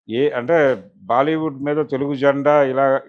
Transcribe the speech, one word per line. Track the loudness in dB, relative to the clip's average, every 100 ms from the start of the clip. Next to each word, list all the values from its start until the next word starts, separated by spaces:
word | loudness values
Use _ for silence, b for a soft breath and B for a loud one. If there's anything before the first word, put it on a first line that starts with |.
| -8
ఏ, | -2 -2
అంటే | -2 0 2 2 0 -6 _
బాలీవుడ్ | -2 0 0 -2 -4 -6
మీద | -4 -4 -4
తెలుగు | -4 -4 0
జెండా | 0 2 2 2
ఇలా, | 2 2 2 0